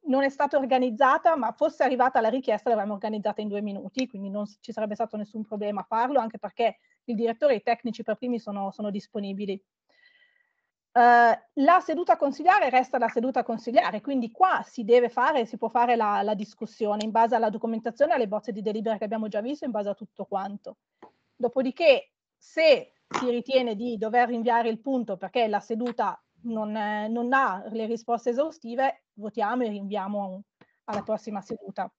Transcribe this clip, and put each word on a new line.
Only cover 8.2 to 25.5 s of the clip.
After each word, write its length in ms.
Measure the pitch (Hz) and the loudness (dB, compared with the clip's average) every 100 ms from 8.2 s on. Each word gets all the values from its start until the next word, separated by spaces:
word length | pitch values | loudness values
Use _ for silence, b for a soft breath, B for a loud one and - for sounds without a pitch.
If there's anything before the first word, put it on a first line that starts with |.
| 247 233 | -4 -6
sono, 320 | 214 202 196 | -6 -6 -8
sono 200 | - 208 | -6 -6
disponibili. 600 | 202 - 214 196 196 202 190 _ _ _ b b b b b b b b _ _ 247 | -8 -8 -10 -8 -6 -6 -8 _ _ _ b b b b b b b b _ _ 6
Eh, 460 | 240 240 233 - _ | 8 8 6 4 _
la 260 | - 277 359 | 2 6 6
seduta 380 | 339 320 359 330 | 4 -4 2 2
consigliare 520 | 285 - 330 403 294 | 2 2 4 4 4
resta 300 | 254 254 254 | 2 2 0
la 80 | 226 | 0
seduta 340 | 233 247 254 | 0 -2 -2
consigliare, 580 | 226 226 - 262 180 208 | -4 -6 0 0 2 -6
quindi 280 | 285 277 226 | -4 -4 -4
qua 320 | - 370 294 | 0 2 2
si 200 | - - | -4 -10
deve 260 | 208 240 240 | 4 6 6
fare, 360 | 240 262 302 226 | 0 2 2 -2
si 120 | 220 | -4
può 120 | 220 | -2
fare 260 | 240 240 233 | 2 2 2
la, 260 | 214 202 | 2 0
la 140 | 202 208 | 0 -4
discussione 680 | 208 - 220 - 208 214 | -6 -12 -14 -4 -2 -2
in 80 | 220 | 0
base 240 | 220 226 233 | 2 2 2
alla 140 | 220 | 0
documentazione, 640 | 214 226 226 233 220 294 | -2 -4 -4 -6 0 2
alle 140 | 311 214 | 2 0
bozze 240 | 208 - | -4 -6
di 100 | 208 | -6
delibera 360 | 214 214 220 214 | -6 -4 -4 -4
che 80 | 214 | -4
abbiamo 240 | 220 220 | -4 -4
già 120 | 208 | -4
visto, 240 | 233 294 285 | -6 -6 -6
in 60 | |
base 180 | 214 202 | -4 -6
a 60 | 196 | -8
tutto 300 | 214 - 196 | -12 -14 -8
quanto. 500 | 196 202 202 - 240 _ _ - _ _ _ | -6 -6 -10 -16 -20 _ _ -20 _ _ _
Dopodiché, 720 | 240 262 262 - 330 233 - _ _ _ | -2 -2 -4 2 6 6 2 _ _ _
se 480 | _ - 320 233 - _ _ | _ 4 6 6 2 _ _
si 220 | - 254 | -4 -2
ritiene 440 | 240 240 262 240 | -2 2 0 2
di 240 | 202 247 220 | -4 -6 -4
dover 300 | 220 240 240 | 0 2 2
rinviare 400 | 233 226 233 226 | 2 2 2 0
il 120 | 226 | -2
punto 360 | 269 262 220 185 | -2 -2 -2 -6
perché 320 | 180 247 | -4 0
la 140 | 220 | 2